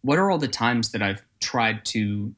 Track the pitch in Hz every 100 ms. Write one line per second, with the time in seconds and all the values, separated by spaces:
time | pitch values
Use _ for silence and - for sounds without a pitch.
0 | 131 160 196 170 135 - 117 120 113 107
1 | 98 101 _ _ - 123 113 110 - 113
2 | 104 101 104